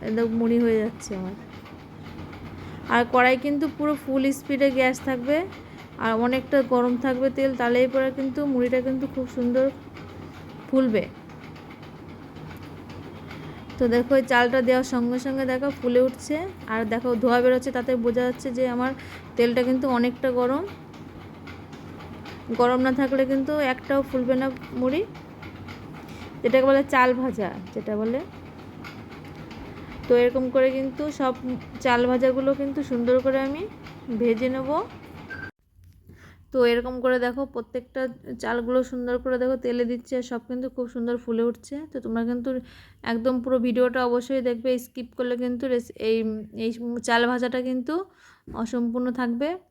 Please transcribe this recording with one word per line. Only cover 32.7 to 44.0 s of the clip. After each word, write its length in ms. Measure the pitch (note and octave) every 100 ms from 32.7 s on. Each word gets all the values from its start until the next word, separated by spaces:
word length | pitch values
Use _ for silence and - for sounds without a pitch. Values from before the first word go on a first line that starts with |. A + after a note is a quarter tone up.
| C#4
সুন্দর 320 | C#4 A#3+ A#3+ B3+ C4
করে 120 | C4 C4+
আমি 140 | D4 G#4+ - - - - A3+
ভেজে 300 | A#3+ A3+ B3+ C4
নেব। 140 | C4 D#4 G#4 - - - - - C6+ _ _ _ - - - - - - -
তো 60 | C4 A#3+
এরকম 240 | A#3+ B3 B3+
করে 140 | B3+ B3+ B3
দেখো 160 | B3 C4+
প্রত্যেকটা 480 | A#3+ A#3 B3+ B3 C4+ C4 A#3+ - A#3+
চালগুলো 360 | A3+ A#3+ A#3 B3+ B3+
সুন্দর 240 | B3+ B3 B3
করে 120 | B3+ B3+
দেখো 140 | B3+ C4 B3+
তেলে 180 | A#3+ A#3+
দিচ্ছে, 220 | A#3+ - B3+
আর 60 | B3
সব 100 | A#3+ A#3
কিন্তু 180 | B3+ B3+ C4
খুব 100 | A#3+
সুন্দর 220 | B3 A#3 A#3+
ফুলে 200 | A#3+ A3+ A#3
উঠছে। 260 | A#3 - C#4+ D#4
তো 60 | C4+ A3
তোমরা 180 | A3+ A#3
কিন্তু 200 | B3 B3 B3+ B3 - - - -
একদম 240 | A#3 A#3+ B3+
পুরো 140 | B3+ B3+ B3
ভিডিওটা 340 | A#3+ B3 B3+